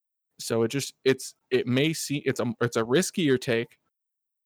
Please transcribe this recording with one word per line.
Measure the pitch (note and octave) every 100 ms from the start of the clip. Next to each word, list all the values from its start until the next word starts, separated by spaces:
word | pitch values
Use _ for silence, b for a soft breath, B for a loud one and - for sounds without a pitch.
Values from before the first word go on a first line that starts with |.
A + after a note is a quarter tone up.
| _ _ _ -
So | - A#2
it | A2+
just, | C3+ - -
it's, | C3 C3 - - _
it | B2+ B2
may | B2+ D#3
see, | D#3+ - C#3+
it's | C#3 A#2+
a, | A#2+ A2+
it's | A#2+ A#2+
a |
riskier | A2+ C#3+ F#3 - D3+ B2+
take, | - A#2 A#2 _ _ _ _ _ _ _